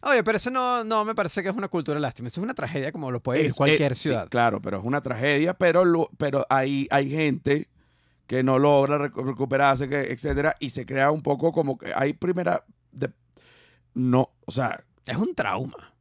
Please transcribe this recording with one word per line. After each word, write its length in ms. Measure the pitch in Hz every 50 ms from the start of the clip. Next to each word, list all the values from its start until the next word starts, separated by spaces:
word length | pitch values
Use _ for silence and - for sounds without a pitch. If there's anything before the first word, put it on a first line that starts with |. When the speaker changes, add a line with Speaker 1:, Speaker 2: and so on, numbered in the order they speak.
Speaker 1:
Oye, 220 | - 277 285 240 190
pero 140 | 220 220 208
eso 140 | - 247
no, 320 | 254 262 254 247 247 247 226
no 200 | 214 226 214 208
me 100 | 214 226
parece 260 | 220 202 170 - 202
que 80 | 175 190
es 60 | 196
una 120 | 247 - -
cultura 280 | - 175 147 156 147
de 60 | 151
lástima. 260 | 147 127 113 - 120 123
Eso 120 | - 170
es 20 | 190
una 100 | 226 262
tragedia 380 | - - - 160 143 135 147
como 180 | 147 156 151 131
lo 100 | 123 120
puede 180 | - 131 123 143
vivir 120 | 156 139
Speaker 2:
Es, 60 | 123 -
Speaker 1:
cualquier 360 | 139 143 156 - 147 139 127
Speaker 2:
eh, 20 |
sí, 140 | - - 156
Speaker 1:
ciudad. 180 | 131 113 95 -
Speaker 2:
claro, 320 | - 120 120 117 104 98
pero 180 | 101 104 98 95
es 60 | 98
una 160 | 117 135 147
tragedia, 520 | - 127 123 110 127 143 147 143 156 170 185
pero 300 | _ 185 175 165 175 185
lo, 240 | 180 170 165 160 - - _
pero 280 | - 143 135 139 - -
hay, 380 | 131 135 135 135 139 139 139 -
hay 180 | - 139 139 135
gente 600 | 139 156 156 147 127 - - 143 139 151 - _ _ _ _ _ _ _ _ _ _ _ _ _
que 160 | 123 127 131
no 160 | 131 131 131
logra 380 | 139 147 147 139 139 139 147 147
recu-, 260 | 143 143 - - 135
recuperarse, 600 | 131 131 101 135 127 135 135 143 139 135 127 143 127
que, 240 | 139 143 135 -
etcétera, 440 | 131 - - 151 139 139 143 160 - -
y 100 | 147 131
se 160 | - - 123
crea 260 | 110 135 135 135 143
un 100 | 151 156
poco 300 | - 147 143 131 147 170
como 260 | - 170 156 139 131 117
que 140 | - 95 -
hay 180 | - 135 143 151
primera 500 | - - 180 180 175 175 175 175 - _ _ - _ _ _
de-, 220 | _ 127 131 - - _ _ _ _ _ _ _ _ _ _ _ _ _ _ _ _
no, 380 | 120 127 127 123 127 131 - _ _ _
o 60 | -
sea 320 | - - 131 113 85 - _ _ _ _ _
Speaker 1:
Es 100 | - 123 143
un 160 | 214 370 339
trauma. 600 | - - 202 92 101 127 123 - - - - _ _